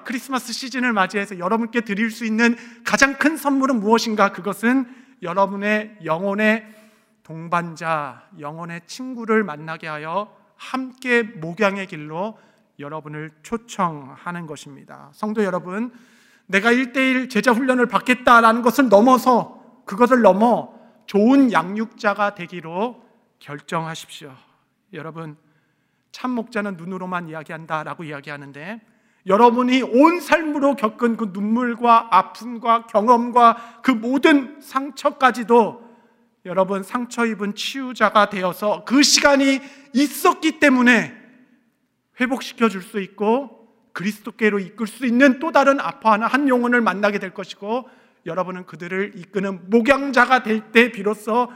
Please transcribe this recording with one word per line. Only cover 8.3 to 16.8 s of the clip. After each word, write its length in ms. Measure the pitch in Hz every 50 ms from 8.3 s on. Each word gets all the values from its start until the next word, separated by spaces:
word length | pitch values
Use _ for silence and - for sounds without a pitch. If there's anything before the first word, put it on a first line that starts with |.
| - 165
영혼의 440 | 147 147 156 160 170 170 170 170 -
친구를 580 | - - - 254 254 262 233 226 214 220 220 214
만나게 420 | 175 147 147 156 160 160 165 170
하여 480 | 160 156 151 151 160 165 196 208 214 _ _ _ _ _
함께 640 | _ - - - 262 262 254 240 _ - 254 240 233 233
목양의 640 | 214 233 180 156 165 170 165 214 196 190 202 190
길로 520 | 185 170 156 151 151 156 170 190 220 220 - _ _ _ _ _ _ _ -
여러분을 520 | 143 143 151 156 147 151 151 151 151 156 156 _ -
초청하는 1040 | - 233 226 233 - - - 190 170 156 147 139 131 143 135 - 180 175 175 170
것입니다. 640 | 147 151 135 - 143 139 135 - - - 135 143 143 147
성도 320 | _ - 214 214 226 208
여러분, 480 | 190 180 180 156 180 180 202 240 247 - - _ _ _ _ _ _ _ _ _
내가 260 | - 185 196 196 233 240
일대일 560 | 247